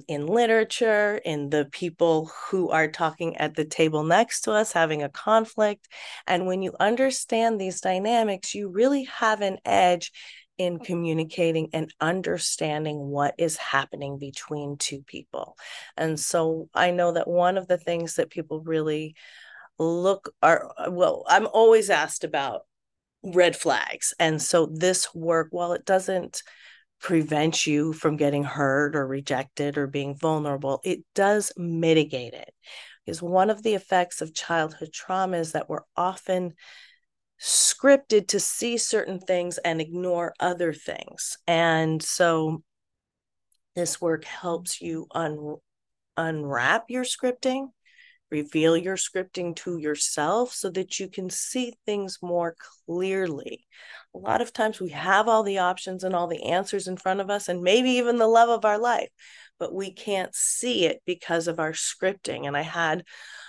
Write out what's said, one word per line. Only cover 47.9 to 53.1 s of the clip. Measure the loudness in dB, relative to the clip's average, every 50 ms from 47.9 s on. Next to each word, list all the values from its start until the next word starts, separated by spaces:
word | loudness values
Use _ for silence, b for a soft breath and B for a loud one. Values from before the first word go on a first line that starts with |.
| b b b b b b b -8
reveal | -6 -6 -4 -2 0 2 4 4 4
your | 4 2 -2 -4
scripting | -4 -4 -4 -4 -6 -6 -6 -6 -8 -6 -6 -8
to | -8 -8 -8 -6
yourself | -4 -4 -4 -2 -2 -2 -4 -2 -2 0 0 2 0 0 -2
so | -4 -6 -6 -4
that | -4 -4 -6 -6 -6 -8
you | -8
can | -8 -8 -8 -8 -6
see | -6 -6 -6 -4 -4 -4 -4 -6 -8 _ _
things | -6 -4 -4 -4 -6 -10 -10 -6
more | -2 -2 0 -2 -2 -4 -8 -16 -20 -20 _ _
clearly. | -6 -4 -2 -2 -2